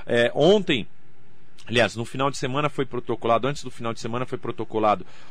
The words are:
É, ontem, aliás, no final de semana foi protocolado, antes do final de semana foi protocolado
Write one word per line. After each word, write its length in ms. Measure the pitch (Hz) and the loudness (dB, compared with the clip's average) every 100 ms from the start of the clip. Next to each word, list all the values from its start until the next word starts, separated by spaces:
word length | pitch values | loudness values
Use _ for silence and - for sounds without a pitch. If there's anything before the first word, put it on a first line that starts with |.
| - | 0
É, 240 | 120 120 | 4 4
ontem, 520 | 143 151 214 180 135 92 - - - - - - - - | 6 6 6 4 0 -2 -6 -6 -6 -6 -6 -6 -6 -2
aliás, 300 | 117 107 110 | 2 2 0
no 80 | |
final 260 | 117 - 139 | -4 -2 -2
de 60 | 131 | 0
semana 320 | 135 135 147 | -2 0 0
foi 160 | - | 0
protocolado, 640 | 135 123 - 113 117 113 123 | -2 -2 -4 -2 2 2 2
antes 160 | 143 | -2
do 80 | 127 | -6
final 240 | - 117 | -6 -4
de 60 | 113 | -4
semana 260 | 120 117 127 | -4 -4 -4
foi 100 | 123 | -4
protocolado 680 | 113 113 113 110 107 98 90 - - | -4 -6 -4 2 4 2 0 -10 -10